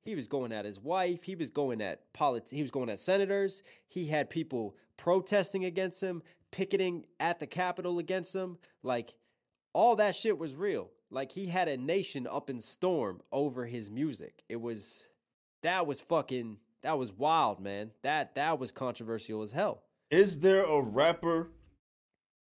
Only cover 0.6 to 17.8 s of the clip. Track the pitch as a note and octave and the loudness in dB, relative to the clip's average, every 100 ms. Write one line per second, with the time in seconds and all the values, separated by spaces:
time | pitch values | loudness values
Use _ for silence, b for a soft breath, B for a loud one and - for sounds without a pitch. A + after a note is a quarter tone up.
0.6 | G2+ G2 B2 F#3 F3+ F3 - F#3 D3 - | -6 -8 -2 0 2 -2 -6 -6 -4 0
1.6 | C#3 A2+ G2+ D2+ _ - D3 A#2+ - C#3+ | 0 0 -4 -6 _ 0 0 0 -6 -4
2.6 | C#3 C#3 B2 G#2 - G3 G3 G3 G3 F#3+ | -2 -2 -4 -4 2 2 4 2 0 -4
3.6 | b b b - D#3+ D3+ C#3 E3 D#3 B2+ | b b b -6 0 0 0 -2 -4 -4
4.6 | G#2+ b b - - F#3 F3+ G#3 F3+ G3 | -4 b b -4 2 2 4 2 2 -2
5.6 | F#3 E3+ F#3+ F3 F#3+ E3+ b b _ - | -2 -2 -4 -4 -6 -6 b b _ -6
6.6 | F#3+ G3 F#3 F3 - _ D#3+ E3+ C#3+ E3 | -2 0 0 -2 -12 _ -2 -2 -4 -2
7.6 | F3+ F3 F3+ F3 E3 F#3 E3+ F#3+ F#3 E3+ | -2 -2 -4 -4 -2 -4 -4 -6 -6 -10
8.6 | b b - B2 A#2 - _ _ _ _ | b b -4 -2 -4 -18 _ _ _ _
9.6 | _ E3 A3+ G#3+ G#3 E3+ A3+ E3+ D#3 C3+ | _ 4 6 6 4 4 0 0 -4 -4
10.6 | G3+ C#3+ F2 _ _ A#2+ C3+ - F#3+ F3+ | -2 -2 -4 _ _ -6 -6 -6 -4 0
11.6 | E3+ C3 C3 F#3+ - C#3+ A#2+ C#3+ - B2 | 0 0 0 0 -2 -6 -4 -6 -6 -10
12.6 | - - F#3 E3+ G#2+ F2+ - C3+ D3 B2+ | -10 -2 0 2 0 -4 -6 -2 -2 -2
13.6 | A#2+ A#2+ G#2 A2 D#3 A#2 - _ _ A#2 | -6 -8 -8 -4 -4 -4 -12 _ _ -8
14.6 | A#2 A2 G#2 - - _ _ _ _ _ | -6 -6 -10 -14 -18 _ _ _ _ _
15.6 | D#3 F#3 E3 C3 - E3 C3+ B2+ A#2 G#2 | -2 0 0 -4 0 0 0 -4 -6 -12
16.6 | _ _ C#3 D#3 B2 G2 C#3+ D#3+ B2+ F#2+ | _ _ -2 -2 -2 0 4 4 4 0
17.6 | G2 G2+ | -4 -6